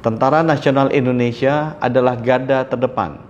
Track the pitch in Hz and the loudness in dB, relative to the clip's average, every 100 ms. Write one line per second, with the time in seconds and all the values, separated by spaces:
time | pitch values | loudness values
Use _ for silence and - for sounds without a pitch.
0 | 117 113 131 156 165 143 143 139 135 143 | -2 0 2 2 2 2 2 2 2 2
1 | 127 123 120 117 131 147 151 - 123 127 | 0 0 -2 0 0 0 -4 -4 0 2
2 | 127 120 117 127 135 135 131 123 123 120 | 2 0 0 0 2 -2 0 -2 -2 -2
3 | 90 - | -6 -8